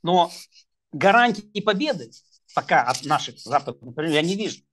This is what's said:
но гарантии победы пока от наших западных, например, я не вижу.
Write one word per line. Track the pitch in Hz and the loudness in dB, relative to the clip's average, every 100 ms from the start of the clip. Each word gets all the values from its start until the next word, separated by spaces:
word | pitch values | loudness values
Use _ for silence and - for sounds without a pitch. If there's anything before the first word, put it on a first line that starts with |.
но | 165 180 170 - - - _ _ _ | 2 2 2 -4 -20 -20 _ _ _
гарантии | 147 185 226 240 208 - 202 | 2 4 6 4 0 -8 -4
победы | 208 196 302 180 117 - _ _ _ | -2 0 -2 -4 -10 -20 _ _ _
пока | - 135 160 | -6 2 2
от | 120 123 | 2 -4
наших | 131 147 - 117 | -2 -2 -2 -14
западных, | 110 139 131 117 | -4 -2 -2 -14
например, | 127 - 160 | -14 -6 0
я | 151 | 0
не | 165 | 0
вижу. | 202 190 - _ | -4 -6 -10 _